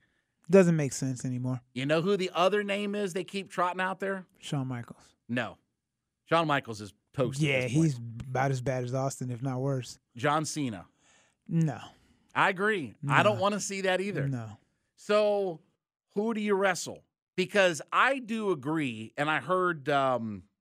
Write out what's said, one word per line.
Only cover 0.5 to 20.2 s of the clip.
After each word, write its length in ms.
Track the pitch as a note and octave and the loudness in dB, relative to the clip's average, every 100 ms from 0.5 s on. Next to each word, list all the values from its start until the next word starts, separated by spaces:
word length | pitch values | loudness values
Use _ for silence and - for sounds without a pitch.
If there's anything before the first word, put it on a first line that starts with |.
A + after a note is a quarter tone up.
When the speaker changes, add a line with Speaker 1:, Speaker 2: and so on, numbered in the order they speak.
Speaker 1:
Doesn't 260 | F#3+ F3 E3 | 6 6 4
make 160 | C#3 | 0
sense 320 | - C3+ B2 | -2 -6 -4
anymore. 360 | C3 B2 B2+ B2+ - | -6 -4 -4 -6 -8
Speaker 2:
You 120 | A#2+ C#3 | -6 0
know 140 | D#3+ | 0
who 140 | F3 G3+ | 2 0
the 140 | F#3 | 0
other 280 | D#3+ F#3 G#3 | 2 2 2
name 320 | G3+ G3+ G#3 | 0 -4 -4
is 180 | G3+ G3 | -4 -4
they 120 | F3+ | -4
keep 260 | E3 G3 F#3+ | -6 -8 -6
trotting 300 | - F3+ F3+ | -2 -2 0
out 200 | F#3 F#3+ | -2 -2
there? 240 | G3 F#3+ F#3 _ | -4 -6 -10 _
Speaker 1:
Shawn 300 | - D3 C3 | -8 -6 -4
Michaels. 340 | A#2+ A#2 - - _ - | -6 -10 -16 -20 _ -6
Speaker 2:
No. 300 | B2 G#2+ E2 _ _ _ _ _ _ | -4 -4 -8 _ _ _ _ _ _
Shawn 220 | - E3 D#3+ | 0 2 4
Michaels 340 | C#3 A#2 G#2+ | 0 -2 -8
is 120 | G#2 - _ | -12 -16 _
toast 280 | - B2 C3+ | -2 0 2
at 60 | D3+ | 2
Speaker 1:
Yeah, 140 | C3+ | 2
Speaker 2:
this 100 | B2+ | 2
point. 120 | C#3 | 4
Speaker 1:
he's 140 | E3 B2 A#2 A2+ C3 | 4 2 -6 -10 -6
about 220 | C3 C3+ | 0 0
as 100 | C3 | 0
bad 240 | B2 B2+ | -2 -2
as 100 | B2 | -2
Austin, 360 | C3 C3+ - B2+ | -4 -4 -4 -8
if 120 | A#2+ | -6
not 160 | C3+ B2+ | -4 -4
worse. 380 | C3+ C3+ A#2+ - _ A#2 | -2 -4 -6 -14 _ -4
Speaker 2:
John 280 | D3 D3+ | 0 0
Cena. 420 | D3+ D3+ C3+ F#2+ - _ _ _ _ _ - | -2 -4 -4 -6 -12 _ _ _ _ _ -4
Speaker 1:
No. 300 | E3 D#3 G#2 - - _ _ _ | 0 0 -2 -10 -20 _ _ _
Speaker 2:
I 140 | - F3 | 0 2
agree. 460 | F3+ G#3 G#3 A#2+ - C#3 | 2 0 -2 -4 -8 0
I 140 | C3+ | 4
don't 140 | G3 G3+ | 4 4
Speaker 1:
No. 60 | |
Speaker 2:
wanna 180 | G3 G#3 | 0 0
see 220 | G3 G3 | -4 -4
that 180 | F#3+ F#3 | 0 0
either. 260 | G3 E3+ C#3 | -2 -4 -4
Speaker 1:
No. 300 | B2+ A2 G#2 _ _ _ _ | -4 -8 -14 _ _ _ _
Speaker 2:
So 640 | - G#3 G#3 G3+ G3 D#3 _ _ _ _ _ | 0 2 4 2 0 -6 _ _ _ _ _
who 200 | G3+ A3 | -4 -2
do 60 | A3 | -2
you 140 | G#3 G3 | 2 4
wrestle? 480 | G3 E3+ - F2 _ _ _ - | 2 0 -4 -12 _ _ _ -4
Because 440 | F3+ G3+ F#3 D3 - | 0 4 4 4 0
I 260 | E3+ A#3 C#4 | 4 4 2
do 320 | A3 A3+ G#3 | -4 -4 -2
agree, 600 | E3 C3 D#3+ C#3 A2 A2 - | -2 -2 -2 -2 -4 -8 -4
and 140 | D3 | 0
I 80 | D3+ | 0
heard, 480 | B2 F#3 F3+ D#3+ C3+ | 0 0 0 -2 0
um, 540 | C#3 C3+ B2 | 2 4 2